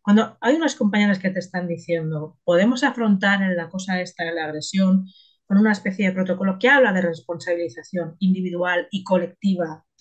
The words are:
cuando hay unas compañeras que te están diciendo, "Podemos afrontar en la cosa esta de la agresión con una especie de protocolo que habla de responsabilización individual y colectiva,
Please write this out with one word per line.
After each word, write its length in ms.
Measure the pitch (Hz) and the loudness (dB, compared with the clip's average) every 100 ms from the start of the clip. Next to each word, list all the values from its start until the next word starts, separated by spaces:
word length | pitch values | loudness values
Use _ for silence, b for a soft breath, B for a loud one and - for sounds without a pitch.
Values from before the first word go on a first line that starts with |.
cuando 360 | - 208 226 - | 2 4 2 -2
hay 140 | 226 320 | 0 2
unas 200 | 320 - | 0 0
compañeras 440 | 208 208 208 190 | 0 2 2 2
que 100 | 190 | -2
te 100 | 185 | -4
están 280 | 175 180 175 | -6 -6 -6
diciendo, 720 | 165 - 170 160 156 156 - | -6 -4 -4 -2 -6 -8 -6
"Podemos 400 | - 175 208 - | 0 2 4 2
afrontar 580 | 277 - 220 196 196 196 | 0 0 2 2 2 2
en 140 | 190 175 | 0 -2
la 140 | 165 | -4
cosa 320 | 185 185 180 | -8 -4 -4
esta 220 | 180 - 165 | -6 -8 -6
de 80 | |
la 120 | 170 151 | -6 -6
agresión 600 | 151 - 190 190 190 190 B B B - | -8 -4 0 2 2 0 B B B 0
con 120 | 196 | 2
una 140 | 214 | 4
especie 340 | 202 - 190 196 | 2 -4 -2 -2
de 60 | |
protocolo 440 | 185 185 185 190 185 | 0 -2 -2 -2 0
que 100 | 240 | 4
habla 240 | 285 240 | 6 4
de 80 | 190 | 2
responsabilización 1120 | 180 160 - 170 - 175 170 165 - 185 165 - | -2 -4 -8 -10 -4 -4 -4 -10 -10 -8 -8 -2
individual 680 | 185 185 185 175 180 175 175 | 0 0 -2 -4 -2 -2 -4
y 120 | 196 | -8
colectiva, 840 | - 185 175 - 202 180 165 156 _ _ | -2 0 -2 -4 -2 0 -2 -8 _ _